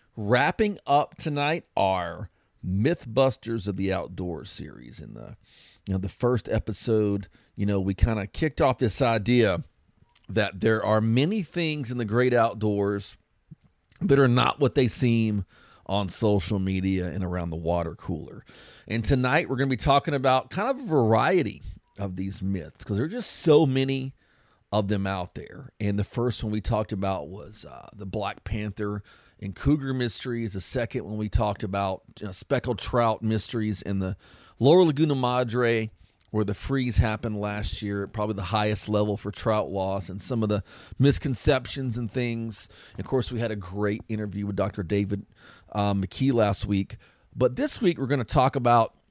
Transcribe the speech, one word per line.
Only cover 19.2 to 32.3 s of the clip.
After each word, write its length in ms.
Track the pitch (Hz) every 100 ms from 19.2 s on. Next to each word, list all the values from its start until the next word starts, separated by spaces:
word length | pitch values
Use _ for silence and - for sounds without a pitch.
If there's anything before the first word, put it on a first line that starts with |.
| 127 151 -
we're 80 | 127
gonna 140 | 135
be 60 | 131
talking 380 | 143 139 160
about 360 | 143 131 131 -
kind 180 | 175 240
of 120 | 269
a 80 | 226
variety 720 | 151 110 113 139 190 113 - - - _ -
of 180 | 98 92
these 240 | 95 -
myths, 420 | 98 95 71 -
'cause 140 | - 104
there 80 |
are 40 | 156
just 220 | 240 -
so 360 | - 165 151 143
many 480 | 131 135 135 135 - _ _ _ _ -
of 160 | 104 98
them 180 | 101 95
out 280 | 95 87
there. 360 | - - - 127 -
And 200 | 101 101
the 60 |
first 380 | 95 123 120 -
one 80 | 110
we 120 | 107
talked 280 | - 110 110
about 380 | 101 98 92 73
was, 380 | 95 90 110 71
uh, 240 | 64 -
the 140 | 104 98
Black 380 | 107 98 -
Panther 580 | - 107 107 101 104 104 - - _ _
and 160 | 98
Cougar 380 | - 135 147 135
mysteries. 600 | 127 120 - 131 117 113
The 80 | 98
second 420 | - 127 117 123
one 140 | 85 107
we 100 | 107
talked 340 | - 107 104
about, 400 | 101 98 98 95 - -
you 80 |
know, 60 | 104